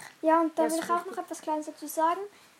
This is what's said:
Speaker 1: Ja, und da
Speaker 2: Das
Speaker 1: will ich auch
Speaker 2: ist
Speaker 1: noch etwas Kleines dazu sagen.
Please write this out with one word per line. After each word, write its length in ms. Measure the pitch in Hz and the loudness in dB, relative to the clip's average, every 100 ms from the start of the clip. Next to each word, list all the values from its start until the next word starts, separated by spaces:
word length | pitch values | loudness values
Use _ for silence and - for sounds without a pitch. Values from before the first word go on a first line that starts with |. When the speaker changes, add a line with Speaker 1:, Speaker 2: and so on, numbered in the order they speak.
| - - | -12 -2
Speaker 1:
Ja, 180 | 311 330 | 4 6
und 160 | 320 330 | 4 2
da 60 | |
Speaker 2:
Das 100 | 320 | 0
Speaker 1:
will 100 | 330 | 0
ich 60 | 330 | 0
auch 140 | 349 | -2
Speaker 2:
ist 60 | 370 359 | -2 -8
Speaker 1:
noch 60 | |
etwas 160 | 349 320 | -10 -8
Kleines 260 | 320 311 311 | -4 -4 -6
dazu 200 | - 294 | -12 -8
sagen. 340 | 330 320 359 403 - - | 0 2 0 -6 -14 -20